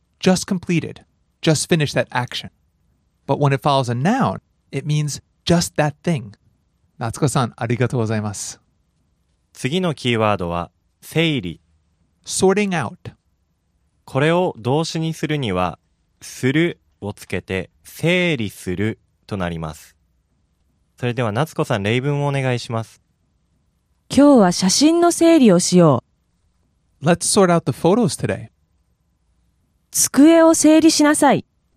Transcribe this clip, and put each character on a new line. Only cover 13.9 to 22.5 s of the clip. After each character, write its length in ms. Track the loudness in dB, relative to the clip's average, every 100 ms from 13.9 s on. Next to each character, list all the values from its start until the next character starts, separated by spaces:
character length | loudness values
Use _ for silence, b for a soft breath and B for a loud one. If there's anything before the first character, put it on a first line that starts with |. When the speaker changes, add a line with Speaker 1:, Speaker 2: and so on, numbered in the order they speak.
| _ -8
Speaker 2:
こ 140 | -2
れ 120 | 0
を 220 | 0 -2 -4
動 260 | -4 -2
詞 160 | -4 -6
に 140 | -6
す 140 | -6 -6
る 100 | -4
に 140 | -4
は、 280 | -2 -4 -6 _ _ _ _
す 300 | -20 -6 -2
る 280 | 0 -2 -4 _ -14
を 140 | -14
つ 140 | -12 -10
け 140 | -10
て、 280 | -6 -8 -8 _
整 540 | -20 -6 -2 0 -2 -4
理 120 | -6
す 260 | -8 -8 -4
る 240 | -4 -6 _ _ -12
と 100 | -6
な 120 | -6
り 80 | -6
ま 140 | -12
す。 220 | -14 -20 _ _ _ _ _ _ _ _ _ _ -10
そ 80 | -6
れ 80 |
で 100 | -4
は、 80 | -4
夏 240 | -2 -4 -4
子 80 |
さ 160 | -4 -2
ん、 40 |
例 160 | -2 -2
文 220 | -2 -4
を 40 | -4
お 40 |
願 220 | -4 -4